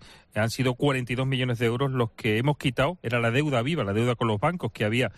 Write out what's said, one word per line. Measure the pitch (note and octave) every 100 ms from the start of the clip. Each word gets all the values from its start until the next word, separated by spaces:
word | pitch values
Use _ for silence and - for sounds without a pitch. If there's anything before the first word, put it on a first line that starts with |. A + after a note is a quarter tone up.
| - - _
han | G#2+ A2
sido | - B2+ B2+
cuarenta | C#3+ C3 B2
y | A#2+
dos | C3
millones | C3 B2+ A2+
de | A#2+
euros | A#2+ C#3
los | C3 A2+
que | - A2+ G#2+
hemos | C3+ D3
quitado. | C#3 B2 C#3 F3+
Era | A#2+ A#2+
la | A#2
deuda | B2 D3+ B2+
viva, | B2 E3
la | G2+
deuda | G#2 B2 A#2
con | A2+
los | G#2
bancos | D3+ F3+ A2+
que | - G#2+
había | A#2 A2+